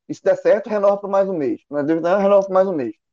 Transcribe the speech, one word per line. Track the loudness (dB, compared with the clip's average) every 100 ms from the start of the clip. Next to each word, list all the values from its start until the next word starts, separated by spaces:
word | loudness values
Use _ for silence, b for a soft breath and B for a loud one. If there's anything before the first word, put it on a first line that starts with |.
| -14
e | -6
se |
der | -2 0
certo, | 2 0 0
renova | 0 0 0
por | -2
mais | 0 0
um | -2
mês, | -4 -6 -8
mas | -6 -2
não | -2 0 0
renova | 4 2 2
por |
mais | 2 2
um |
mês. | 0 -6 -8 _